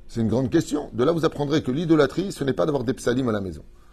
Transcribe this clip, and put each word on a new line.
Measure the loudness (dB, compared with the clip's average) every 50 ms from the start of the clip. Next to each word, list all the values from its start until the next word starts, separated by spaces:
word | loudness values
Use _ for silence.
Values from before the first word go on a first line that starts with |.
| -20 -8
c'est | -4 -2
une | 0 2
grande | 2 0 0 2
question. | 2 0 0 0 -2 -4 -4 -4 -2
De | 0 2
là, | 2
vous | 2 2 0
apprendrez | -2 -2 -2 -2 0 0 0
que | 0 0
l'idolâtrie, | -2 -2 2 4 4 4 4 4 2 -2 -4 -4
ce | -4 -4 -2
n'est | -2 0
pas | 0 0
d'avoir | 0 0 0 -2
des | -2 -4
psalim | -2 -2 0 0 0 0 0
à |
la | -2 -2
maison. | -4 -6 -8 -10 -14 -18 -20 -20 -20 -20